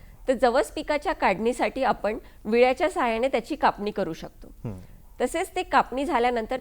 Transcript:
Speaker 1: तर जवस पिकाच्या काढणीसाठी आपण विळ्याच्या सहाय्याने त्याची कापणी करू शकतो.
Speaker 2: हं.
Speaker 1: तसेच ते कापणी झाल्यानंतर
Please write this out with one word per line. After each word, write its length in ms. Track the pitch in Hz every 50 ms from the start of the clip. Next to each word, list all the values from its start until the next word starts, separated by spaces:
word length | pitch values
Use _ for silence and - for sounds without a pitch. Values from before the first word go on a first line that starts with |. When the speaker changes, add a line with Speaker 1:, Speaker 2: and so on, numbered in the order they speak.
| - - - - - -
Speaker 1:
तर 40 |
जवस 380 | 262 208 262 240 226 277 427 -
पिकाच्या 420 | - 320 302 - 302 294 - 381
काढणीसाठी 680 | 302 - 285 233 196 175 220 233 254 277 269 214 - 262
आपण 360 | 262 214 - - - 202 220 - - - - - -
विळ्याच्या 460 | 208 220 233 247 254 262 - - 311
सहाय्याने 380 | - 359 269 240 226 226 247 269
त्याची 280 | - 240 226 - 302
कापणी 340 | - 254 226 - - 208 208
करू 220 | - - 190 165
शकतो. 360 | 160 - - - - - - - - - - -
Speaker 2:
हं. 100 | - 185 180 - - - - - - -
Speaker 1:
तसेच 300 | 240 254 - 330 370 - -
ते 60 | 370
कापणी 420 | 359 - - 254 - - 240 262 285
झाल्यानंतर 520 | 320 - 240 233 247 240 233 220 214 262 254